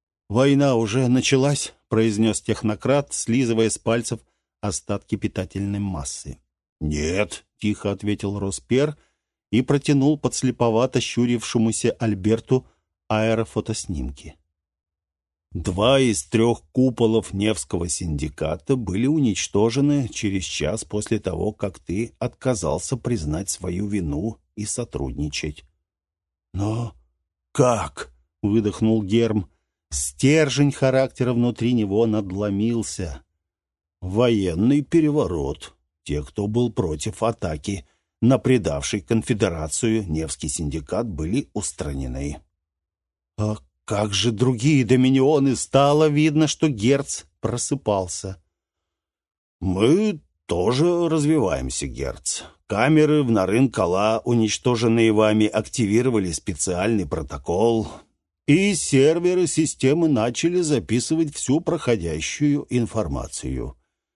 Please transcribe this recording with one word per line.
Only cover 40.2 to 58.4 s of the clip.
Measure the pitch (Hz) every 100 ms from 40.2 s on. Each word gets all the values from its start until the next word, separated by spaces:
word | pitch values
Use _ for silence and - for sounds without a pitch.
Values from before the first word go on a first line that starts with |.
| 80 - 80
синдикат, | - 76 78 73 92 120
были | 76 78 117 -
устранены». | 113 101 - 73 69 65 64 71 71 _ _ _ _ _ _ _ _ _ -
«А | 107 107 - _
как | - 101 107
же | 98 110
другие | 107 123 120 131 147
доминионы?» | 110 131 131 135 131 151 139 120
Стало | - 135 143 151 156
видно, | 147 156 151 156
что | - 160
Герц | 117 110 139 139 - - _
просыпался. | 107 120 - 139 - 101 92 - 95 98 _ _ _ _ _ _ _ _ _ _ _ _
Мы | 95 92 113 170 214 165 - _ _
тоже | 87 92 127 175 175 170
развиваемся, | 160 143 156 101 69 65 - 71
Герц. | 62 67 - - - - _ _
Камеры | 101 131 156 151 151
в | 135
Нарын-Кала, | 113 92 110 135 - 90 92 107 113
уничтоженные | - 120 110 - 127 120 117 117 113
вами, | 107 107 107 107
активировали | 107 113 - 104 110 123 113 92
специальный | 80 - 82 - 87 101 110 80
протокол, | 80 73 71 - 85 117 113 104 - _ _ _ _